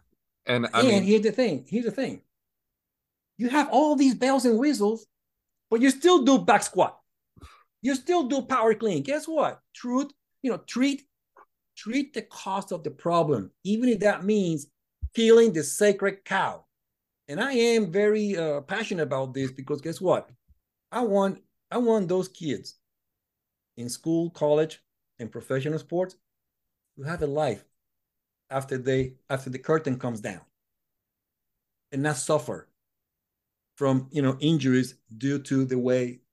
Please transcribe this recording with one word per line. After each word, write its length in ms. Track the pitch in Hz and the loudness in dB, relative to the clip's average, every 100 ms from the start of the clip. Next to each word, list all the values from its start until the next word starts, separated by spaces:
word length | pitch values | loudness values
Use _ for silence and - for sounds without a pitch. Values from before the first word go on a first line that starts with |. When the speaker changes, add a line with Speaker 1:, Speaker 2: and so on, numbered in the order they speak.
| _ _ _ _ - | _ _ _ _ -4
Speaker 1:
And 200 | 123 117 | -2 0
I 80 | - | 2
Speaker 2:
And 80 | 254 | 4
Speaker 1:
mean 140 | 202 | 4
Speaker 2:
here's 180 | 185 214 | 4 2
the 120 | 214 | 2
thing, 340 | 254 233 131 - | 0 -2 -4 -6
here's 160 | 226 | -6
the 60 | 233 | -4
thing. 320 | - 208 - _ _ _ _ _ _ _ _ _ _ _ - | -4 -6 -8 _ _ _ _ _ _ _ _ _ _ _ -6
You 140 | 240 | -2
have 180 | 294 285 | 0 2
all 240 | 302 302 | 4 4
these 200 | 285 269 | 4 4
bells 320 | 214 262 269 240 | 4 2 2 2
and 120 | 220 | 2
whistles, 480 | 294 220 202 226 - _ _ _ _ _ - | 2 2 0 -2 -10 _ _ _ _ _ -4
but 120 | 226 | 2
you 80 | 269 | 2
still 340 | 269 349 349 | 4 6 6
do 140 | 247 254 | 6 4
back 240 | 175 208 | 4 2
squat. 360 | - 185 - - _ _ _ - - _ _ _ | 2 0 0 -2 _ _ _ -20 -20 _ _ _
You 120 | 247 | -4
still 280 | 262 339 349 | -2 0 0
do 180 | 247 277 | 0 -2
power 320 | - 254 226 | -2 2 2
clean. 300 | 220 220 151 | 2 0 -2
Guess 260 | 139 294 311 | -2 -4 -4
what? 320 | 311 185 131 _ | -2 -2 -4 _
Truth, 380 | - 247 254 285 _ _ _ | -14 -4 -4 -4 _ _ _
you 100 | 262 | -6
know, 60 | 185 | -6
treat, 460 | - 233 277 277 _ _ _ _ _ _ _ - | -6 -2 -2 -2 _ _ _ _ _ _ _ -18
treat 380 | 208 269 285 | -8 -6 -6
the 80 | 226 | -10
cause 500 | - - 196 190 202 | -12 -12 -8 -8 -6
of 100 | 170 | -8
the 80 | 151 | -10
problem, 600 | 135 170 170 151 123 95 _ | -8 -2 0 2 -2 -4 _
even 260 | 185 220 254 | -4 0 2
if 100 | 208 | 2
that 240 | 202 170 | 0 0
means 440 | 190 214 175 156 - _ _ _ - | 0 2 2 -2 -6 _ _ _ -8
killing 380 | - 226 226 226 | 2 6 8 8
the 100 | 160 | 2
sacred 640 | 135 - 208 196 196 196 | -4 0 2 2 -2 -4
cow. 400 | - 196 135 90 _ _ _ _ _ _ - | -4 -4 -2 -6 _ _ _ _ _ _ -10
And 100 | 156 | -6
I 140 | 262 | -2
am 400 | 247 233 226 190 | 2 2 2 2
very, 460 | 190 208 214 208 170 | 2 2 2 0 -2
uh, 240 | 160 143 | -2 -4
passionate 400 | 135 196 220 180 | -4 -6 -4 -4
about 320 | 139 135 131 | -2 -2 -4
this 180 | 131 131 | -4 -6
because 300 | 135 135 147 | -6 -8 -8
guess 180 | 160 - | -8 -2
what? 300 | 180 117 - - _ _ _ _ _ | 0 0 -2 -16 _ _ _ _ _
I 120 | 233 | -4
want, 400 | 240 196 196 - _ _ - | 0 2 0 -4 _ _ -8
I 60 | 220 | -2
want 320 | 233 220 175 | 0 0 0
those 180 | 185 180 | -2 -4
kids 500 | - 156 98 - - _ _ _ _ _ _ _ _ _ - | -8 -8 -8 -10 -20 _ _ _ _ _ _ _ _ _ -14
in 140 | 120 | -12
school, 400 | - 160 165 170 | -8 -4 -2 -2
college, 520 | - 151 151 160 - _ _ _ - | -2 2 2 0 -6 _ _ _ -16
and 120 | 110 | -14
professional 480 | 120 - 135 147 156 | -10 -6 -4 -4 -6
sports 380 | - 170 185 - _ _ _ _ _ _ _ - | -6 -6 -6 -10 _ _ _ _ _ _ _ -14
to 60 | |
have 180 | 139 170 | -10 -6
a 60 | 147 | -4
life 360 | 143 143 101 _ _ _ _ _ _ _ _ - | -2 -2 -4 _ _ _ _ _ _ _ _ -8
after 300 | 135 135 131 | -8 -6 -6
they, 340 | 127 131 131 - - | -2 -2 -2 -8 -8
after 220 | 135 131 | -8 -8
the 80 | 127 | -8
curtain 400 | - 156 147 127 | -2 -2 0 -6
comes 220 | 123 110 | -6 -8
down 200 | 110 87 - _ _ _ _ _ _ _ _ _ _ _ _ _ _ | -10 -14 -18 _ _ _ _ _ _ _ _ _ _ _ _ _ _
and 100 | 135 | -4
not 140 | 151 143 | -2 -2
suffer 540 | - 151 - 90 - _ _ _ _ _ _ _ _ _ _ - | 0 -2 -2 -12 -14 _ _ _ _ _ _ _ _ _ _ -2
from, 320 | 135 131 131 | 0 0 -2
you 120 | 151 | -2
know, 160 | 135 135 | 0 0
injuries 540 | 147 160 131 127 123 - _ 110 | 0 2 2 2 0 -8 _ -6
due 220 | 135 143 | -4 -4
to 280 | 139 135 131 | -2 -2 0
the 120 | 127 | -2
way 420 | 123 127 123 123 _ | 0 0 -2 -8 _